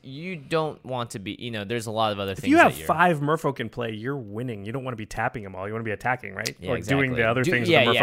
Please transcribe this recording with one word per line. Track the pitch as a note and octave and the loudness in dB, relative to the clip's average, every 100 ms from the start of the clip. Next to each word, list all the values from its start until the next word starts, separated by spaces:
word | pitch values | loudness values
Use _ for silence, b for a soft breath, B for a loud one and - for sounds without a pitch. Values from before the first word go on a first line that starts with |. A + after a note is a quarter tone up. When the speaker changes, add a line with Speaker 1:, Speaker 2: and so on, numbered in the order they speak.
Speaker 1:
you | C3 C3+ F3 F3 | -16 -12 -10 -12
don't | C#3 D#3+ D#3 A#2+ - | -2 0 0 -6 -8
want | B2+ A#2 | -6 -6
to | A2 | -8
be, | F#2+ - | -10 -8
you | A#2+ | -8
know, | A2 | -6
there's | G2 A#2+ A2 | -4 -4 -2
a | |
lot | G#2+ A2 | 0 0
of | G2+ | 0
other | G2 | -2
Speaker 2:
If | F#2+ | -2
Speaker 1:
things | - | 4
Speaker 2:
you | D#4+ | 6
Speaker 1:
that | C4+ | 6
Speaker 2:
have | D3 | 4
Speaker 1:
you're | - | 0
Speaker 2:
five | D#3+ F3+ D3+ | 4 4 4
Merfolk | C#3+ D#3 D3 C3 | 0 0 0 -2
in | A2+ | -6
play, | - A#2 | -6 -6
you're | G#2+ A#2+ C#3+ | -6 -6 -6
winning. | G#2 G#2 B2+ G#2 G2 | -8 -8 -6 -8 -8
You | |
don't | C3 | -6
wanna | B2+ A#2 | -6 -8
be | G#2+ | -8
tapping | - A#2 B2+ | -2 -2 -4
them | G2 F#2 | -8 -8
all. | G2+ | -6
You | |
wanna | A2+ | -6
be | A2+ | -4
attacking, | G2+ A#2+ B2 G2+ F#2+ | -4 -2 -4 -6 -6
right? | G#2+ - | -6 -4
Speaker 1:
Yeah, | F2+ | -4
Speaker 2:
Or | E2+ | -4
doing | |
Speaker 1:
exactly. | F#2+ C#3 C3 B2 | 0 2 2 2
Speaker 2:
the | |
other | A2+ A#2+ | 4 4
Speaker 1:
Do-, | B2 | 2
Speaker 2:
things | B2 A#2 | 2 6
Speaker 1:
yeah, | D#3 A#2+ | 6 6
Speaker 2:
the | |
Merfolk | A#2 | 4